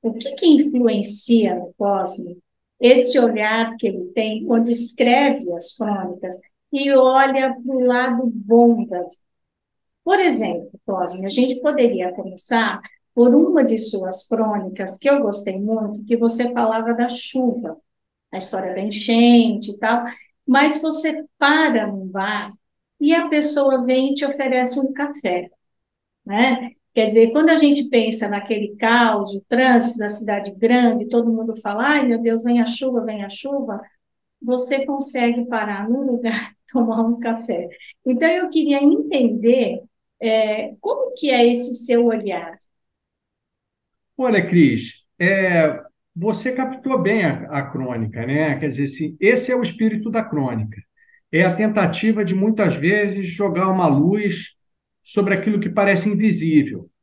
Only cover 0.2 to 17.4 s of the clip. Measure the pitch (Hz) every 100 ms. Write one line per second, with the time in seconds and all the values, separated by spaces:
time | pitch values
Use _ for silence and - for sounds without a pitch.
0.2 | 554 554 349 285 294 247 233 208 202 -
1.2 | - 233 196 180 - _ 202 196 180 -
2.2 | 175 175 _ _ _ _ 240 254 247 277
3.2 | 233 214 214 226 226 233 220 185 180 -
4.2 | 220 220 214 226 233 233 - - - 254
5.2 | 285 - 175 170 - - 214 196 180 180
6.2 | 185 180 _ _ _ 277 277 269 254 262
7.2 | 269 269 262 240 254 262 247 247 254 240
8.2 | 254 208 202 233 240 226 - 180 180 _
9.2 | _ _ _ _ _ _ _ _ - 392
10.2 | 359 220 202 170 - - - 190 180 185
11.2 | 190 196 254 247 294 294 233 196 180 180
12.2 | 190 185 - 226 214 180 - _ _ -
13.2 | 240 285 339 339 233 226 - 196 185 185
14.2 | - - 220 208 190 185 190 - 277 285
15.2 | 220 202 - 190 208 220 208 214 - 233
16.2 | 233 226 240 240 226 226 226 233 240 240
17.2 | - 262